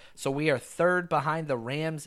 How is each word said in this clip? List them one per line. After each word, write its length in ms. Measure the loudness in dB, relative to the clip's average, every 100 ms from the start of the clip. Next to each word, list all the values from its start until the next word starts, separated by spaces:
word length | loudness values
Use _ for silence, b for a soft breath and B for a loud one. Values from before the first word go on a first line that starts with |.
| B
So 160 | -6 -2
we 200 | 0 2
are 80 | 2
third 500 | -2 2 4 4 2
behind 400 | 0 0 -2 -2
the 80 | -4
Rams 500 | -2 -4 -4 -6